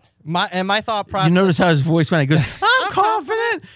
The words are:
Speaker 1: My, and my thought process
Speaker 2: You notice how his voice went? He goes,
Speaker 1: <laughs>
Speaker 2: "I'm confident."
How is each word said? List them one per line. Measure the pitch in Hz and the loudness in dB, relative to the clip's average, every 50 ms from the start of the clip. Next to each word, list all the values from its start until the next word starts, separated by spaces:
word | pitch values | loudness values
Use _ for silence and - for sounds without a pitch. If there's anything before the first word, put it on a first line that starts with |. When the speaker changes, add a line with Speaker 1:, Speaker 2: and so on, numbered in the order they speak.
| _ _ _ _ _ | _ _ _ _ _
Speaker 1:
My, | 151 170 175 202 185 | -6 -4 -4 -4 -2
and | 175 185 185 | -4 -4 -2
my | 190 202 214 | -2 -2 -2
thought | 208 - 220 202 196 - | -2 -4 -4 -6 -6 -6
process | - 190 190 180 | -4 0 2 2
Speaker 2:
You | 175 | 4
notice | 180 196 190 160 - | 4 4 2 2 2
how | 190 175 | 2 2
his | 160 143 | 2 2
voice | 135 165 165 170 151 - | 2 0 0 0 0 0
went? | 180 160 | 0 0
He | 139 131 156 | 2 2 2
goes, | 160 135 - | 2 0 -2
Speaker 1:
<laughs> | - - | -4 -2
Speaker 2:
"I'm | 370 453 508 523 - 403 | 0 2 2 2 0 -2
confident." | 392 381 403 440 440 427 285 302 440 453 466 466 427 330 - - - | -2 0 0 0 0 -2 -4 -4 -4 -4 -2 -2 -4 -6 -8 -14 -10